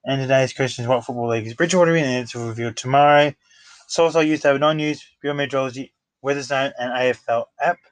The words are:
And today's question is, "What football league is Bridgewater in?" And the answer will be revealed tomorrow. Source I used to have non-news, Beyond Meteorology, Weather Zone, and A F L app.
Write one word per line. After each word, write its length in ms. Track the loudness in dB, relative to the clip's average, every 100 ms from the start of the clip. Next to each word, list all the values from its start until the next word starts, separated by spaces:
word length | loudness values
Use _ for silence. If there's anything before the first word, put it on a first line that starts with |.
And 160 | -4 -4
today's 340 | 2 2 2
question 280 | -2 -4 -4
is, 60 | -2
"What 160 | -2
football 240 | -2 -6 -2
league 180 | -4 -4
is 80 |
Bridgewater 400 | -4 0 4 4
in?" 100 | 4
And 100 | 0
the 40 | -2
answer 200 | -6 -8
will 80 | -8
be 40 |
revealed 260 | -6 -6 -6
tomorrow. 560 | 0 4 6 6 4 -2 _ _ -20 -20 _
Source 300 | 0 2 2
I 60 |
used 200 | 0 2
to 60 | 2
have 100 | 2
non-news, 480 | 2 0 -2 -6 -10 _
Beyond 180 | -6 -4
Meteorology, 540 | -2 -2 -4 -6 -14 _ _ _
Weather 200 | -4 -4
Zone, 300 | -2 -2 -2 -4
and 140 | -6
A 180 | 0 0
F 120 | 0 -2
L 220 | -2 -2 _
app. 180 | -2 -2 _